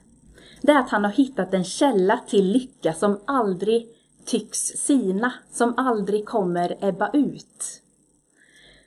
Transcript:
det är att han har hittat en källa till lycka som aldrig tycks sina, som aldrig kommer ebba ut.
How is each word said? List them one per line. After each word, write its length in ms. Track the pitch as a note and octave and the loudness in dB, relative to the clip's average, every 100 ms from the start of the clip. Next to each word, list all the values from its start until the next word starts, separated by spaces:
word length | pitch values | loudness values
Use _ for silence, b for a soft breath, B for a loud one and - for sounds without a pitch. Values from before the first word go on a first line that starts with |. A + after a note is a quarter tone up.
| - _ - - b b | -20 _ -20 -20 b b
det 100 | - | 2
är 80 | D4 | 4
att 100 | B3 | 2
han 140 | G#3+ | 0
har 80 | G3+ | 0
hittat 420 | C#4+ C4 - F#3 | 2 0 0 -2
en 100 | F#3+ | -2
källa 560 | F3+ - C#4+ G#3 F#3 A#3+ - | -2 0 2 4 2 0 0
till 240 | G3+ F#3 | 2 4
lycka 420 | B3 - - D#3+ | 2 -2 -4 -4
som 260 | - G#3 G3+ - | 0 0 0 -2
aldrig 640 | C4+ G#3 F3+ G3 A#3 A#3 b b b - | 0 0 -2 0 0 -2 b b b -4
tycks 340 | A#3+ G#3+ - | -4 -4 -8
sina, 760 | - - - C4+ F#3+ F#3+ B3 - - | -8 -4 0 2 2 0 -2 -6 -8
som 220 | - A#3 A#3+ | -2 0 0
aldrig 480 | C4 G#3+ G3 G#3 G#3 | 0 0 0 -2 -2
kommer 520 | A3 F3+ F3 F3 - | -2 0 0 -2 -2
ebba 280 | G3 F3+ G#3 | -4 -2 0
ut. 680 | D4 A3 - - - - - _ _ _ _ _ b b b b b | 0 0 -4 -16 -14 -14 -14 _ _ _ _ _ b b b b b